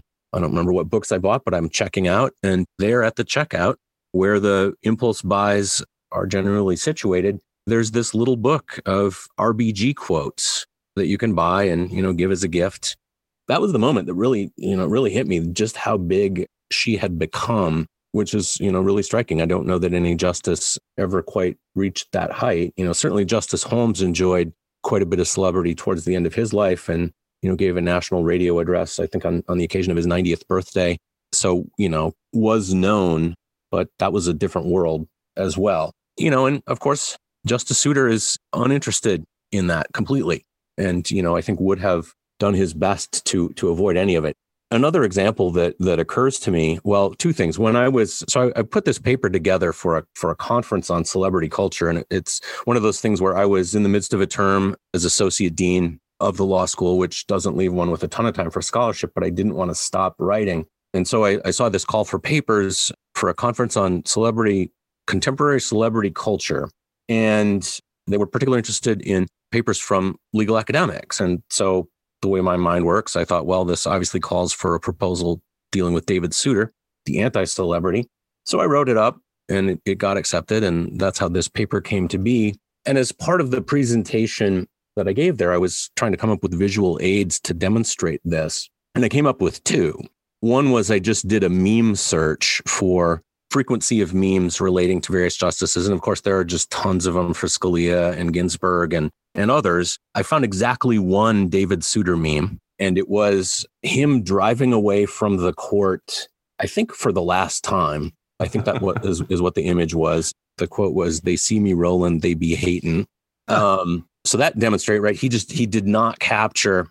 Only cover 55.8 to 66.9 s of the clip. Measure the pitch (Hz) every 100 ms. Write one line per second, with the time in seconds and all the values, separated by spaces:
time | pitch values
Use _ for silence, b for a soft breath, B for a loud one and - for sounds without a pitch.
55.8 | 87 78 _ - 101 95 98 92 92 -
56.8 | 90 92 90 - - 98 101 87 92 90
57.8 | 87 80 110 - 113 - 82 90 - 117
58.8 | 117 - 85 - 90 90 107 92 90 -
59.8 | - 95 92 - 90 107 101 82 - _
60.8 | _ 92 87 117 104 101 92 - 117 90
61.8 | - 107 104 87 - 151 - 107 95 -
62.8 | - - _ - 92 - 120 117 120 107
63.8 | 95 90 - 107 117 113 110 98 90 -
64.8 | _ _ - 95 - 135 147 135 - 107
65.8 | 113 110 101 - 110 98 - 69 - -
66.8 | _